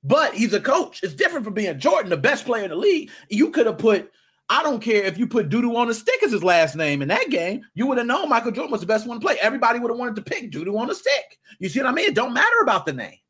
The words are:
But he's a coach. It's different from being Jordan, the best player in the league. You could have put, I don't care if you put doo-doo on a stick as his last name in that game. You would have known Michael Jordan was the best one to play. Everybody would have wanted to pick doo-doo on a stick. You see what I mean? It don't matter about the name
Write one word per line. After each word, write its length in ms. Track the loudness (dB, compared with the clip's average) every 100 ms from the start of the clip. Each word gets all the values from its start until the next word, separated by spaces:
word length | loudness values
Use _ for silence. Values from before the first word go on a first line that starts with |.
But 320 | 2 2 2
he's 180 | 0 0
a 80 | 0
coach. 420 | 0 0 0 -6
It's 120 | -8
different 320 | -2 -2 0 -6
from 80 |
being 240 | -4 -4 0
Jordan, 320 | 2 2 0
the 80 | 0
best 260 | 0 0
player 200 | -2 -2
in 40 | -2
the 80 | 0
league. 340 | 2 2 -2 -16 -6
You 200 | 2 2
could 140 | 4
have 140 | 2 2
put, 340 | 2 2 0 _ _ _ _
I 120 | 0
don't 200 | 2 -2
care 200 | 0 0
if 140 | 0 -2
you 100 | -2
put 220 | 0 0
doo-doo 260 | 0 0
on 140 | 0 0
a 60 |
stick 280 | 0 0 0
as 100 | 2
his 120 | 2
last 320 | 4 4 4 2
name 240 | -2 0
in 80 | 0
that 220 | 0 0
game. 340 | -2 -2 -6 -10
You 140 | -4 0
would 100 | 0
have 100 | 0
known 220 | -2 2
Michael 240 | 0 0
Jordan 180 | -6 -6
was 120 | -6
the 40 | 0
best 200 | -2 -2
one 120 | -4
to 60 |
play. 140 | -2 2
Everybody 380 | 0 2 0 0
would 120 | -2
have 80 | -4
wanted 180 | -4 -6
to 60 |
pick 280 | -8 -10 -8
doo-doo 260 | -8 -4 -4
on 140 | -4
a 40 |
stick. 440 | -4 0 -2 -2 _ _ -10
You 120 | -4
see 100 | -2
what 80 | 0
I 40 |
mean? 180 | 0 0
It 40 |
don't 200 | 0 -2
matter 260 | 2 2 4
about 240 | 2 2
the 80 | -2
name 240 | -8 -10 -14